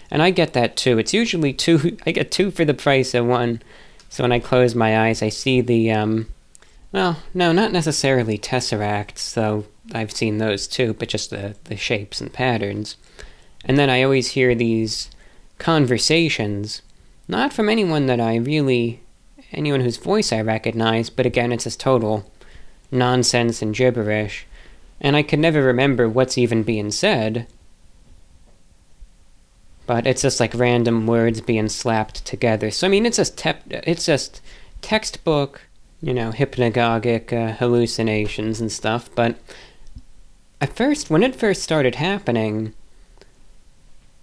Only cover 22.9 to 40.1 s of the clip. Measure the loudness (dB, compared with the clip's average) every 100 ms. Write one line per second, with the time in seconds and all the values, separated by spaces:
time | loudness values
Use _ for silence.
22.9 | 0 2 2 2 2 2 0 -4 2 2
23.9 | 2 0 0 -2 -6 -16 -20 -20 -20 -20
24.9 | -4 0 2 2 2 2 4 4 4 4
25.9 | 4 2 2 0 2 2 2 0 -2 -2
26.9 | -2 0 2 0 -2 -8 -16 -20 -20 -20
27.9 | -20 -20 -20 -20 -20 -20 -20 -20 -20 -20
28.9 | -20 -20 -20 -20 -20 _ _ -20 -14 -4
29.9 | 0 0 2 0 0 0 2 2 4 2
30.9 | 2 2 2 2 0 0 0 0 -2 -2
31.9 | -2 -2 -8 -10 -2 0 0 -2 -2 0
32.9 | 2 2 0 -2 -2 -6 -6 -8 -8 -4
33.9 | -2 0 0 -2 -14 -20 -20 -20 -14 -4
34.9 | -4 -4 -8 -2 0 -2 -6 -20 -20 -20
35.9 | -10 -4 -2 -2 -2 -2 0 0 2 2
36.9 | 0 0 -2 -2 -4 -4 -2 2 2 2
37.9 | 0 0 0 -2 -4 -4 -4 -6 -4 -4
38.9 | -4 -4 -2 0 -2 -12 -20 -20 -20 -18
39.9 | -18 -20